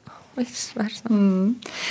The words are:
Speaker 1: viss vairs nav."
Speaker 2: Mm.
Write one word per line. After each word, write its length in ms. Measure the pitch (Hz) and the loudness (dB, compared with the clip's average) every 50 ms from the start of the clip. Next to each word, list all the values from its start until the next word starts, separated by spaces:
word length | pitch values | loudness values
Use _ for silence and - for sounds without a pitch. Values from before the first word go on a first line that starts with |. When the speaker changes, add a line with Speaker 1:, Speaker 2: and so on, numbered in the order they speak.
| _ - - - - - - | _ -20 -20 -20 -20 -12 -6
Speaker 1:
viss 360 | 254 247 - - - - - | -6 -6 -6 -6 -10 -10 -8
vairs 300 | - 233 208 220 - - - | -4 -4 -4 -4 -6 -10 -2
nav." 80 | 226 | 2
Speaker 2:
Mm. 440 | 214 202 196 196 190 185 190 214 247 - - - - - - - | 4 4 6 4 4 4 2 2 0 -2 -6 -12 -10 -8 -6 -6